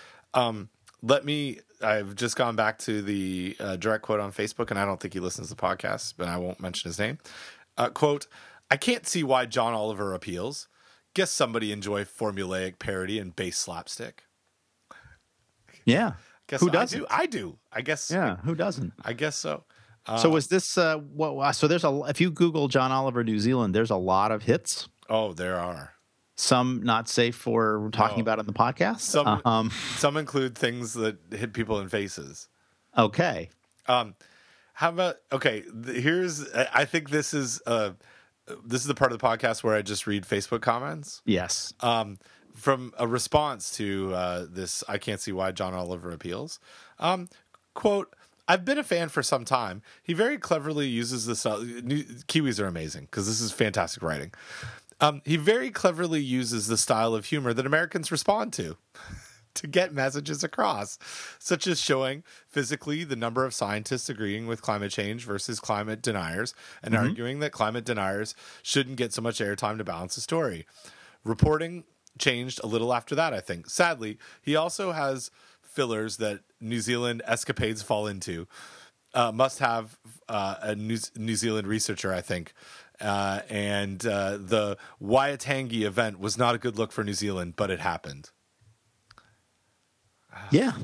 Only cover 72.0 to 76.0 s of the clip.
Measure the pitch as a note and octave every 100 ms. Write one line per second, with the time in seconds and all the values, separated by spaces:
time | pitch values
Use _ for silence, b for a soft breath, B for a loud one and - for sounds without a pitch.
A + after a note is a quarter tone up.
72 | _ - C#3 B2 B2+ - A2+ A2+ A#2 A#2+
73 | - C#3+ E3 G#2+ - E2+ - - F3 D3
74 | G#2+ G#2+ B B - D#3 E3+ - F#3+ D#3+
75 | C#3 C3+ - b b b - - B2+ A2